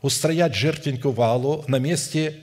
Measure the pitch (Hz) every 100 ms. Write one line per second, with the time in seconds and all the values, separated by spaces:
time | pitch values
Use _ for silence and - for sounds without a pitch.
0 | 139 - 156 165 170 104 139 151 143 127
1 | 139 117 117 123 131 151 143 131 135 175
2 | - 156 156 151